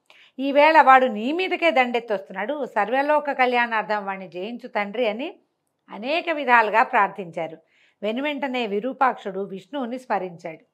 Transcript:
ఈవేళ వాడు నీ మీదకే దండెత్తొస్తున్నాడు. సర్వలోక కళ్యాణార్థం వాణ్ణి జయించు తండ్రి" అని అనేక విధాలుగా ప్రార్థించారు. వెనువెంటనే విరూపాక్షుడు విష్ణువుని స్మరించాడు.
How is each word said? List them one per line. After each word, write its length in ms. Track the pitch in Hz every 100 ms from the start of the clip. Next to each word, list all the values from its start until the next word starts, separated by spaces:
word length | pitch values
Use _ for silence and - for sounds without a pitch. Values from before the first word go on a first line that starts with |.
| _ _ _ -
ఈవేళ 420 | 277 277 302 320
వాడు 240 | 262 262 254
నీ 260 | 208 233
మీదకే 400 | 330 370 359 339
దండెత్తొస్తున్నాడు. 920 | 262 247 240 233 196 - 185 214 302 240
సర్వలోక 680 | 220 202 262 285 302 294
కళ్యాణార్థం 760 | 262 254 240 240 220 190 214 196
వాణ్ణి 220 | 190 185
జయించు 400 | 180 202 240 247
తండ్రి" 400 | 214 202 214 233
అని 280 | 214 311 - _ _ _ _ _
అనేక 400 | 190 247 330 339
విధాలుగా 540 | 302 254 240 214 214
ప్రార్థించారు. 760 | 254 247 196 196 175 170 160 156 _ _ _ _
వెనువెంటనే 640 | 208 233 294 277 277 254 226
విరూపాక్షుడు 720 | 202 247 - 262 220 208 190
విష్ణువుని 600 | 196 190 - 285 233 254
స్మరించాడు. 640 | - 202 185 165 170 160 _